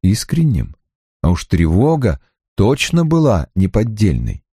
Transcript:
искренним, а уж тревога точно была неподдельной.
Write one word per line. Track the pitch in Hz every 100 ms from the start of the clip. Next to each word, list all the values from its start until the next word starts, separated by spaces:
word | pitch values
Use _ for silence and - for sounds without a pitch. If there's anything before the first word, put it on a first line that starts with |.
искренним, | 95 113 - 156 160 92 52 - _ _ _ _
а | 78
уж | 90 -
тревога | 82 82 87 139 160 117 71 _ _ _
точно | - 101 135 - 170 165
была | 165 151 98 69
неподдельной. | - 95 107 113 107 107 64 57 50 _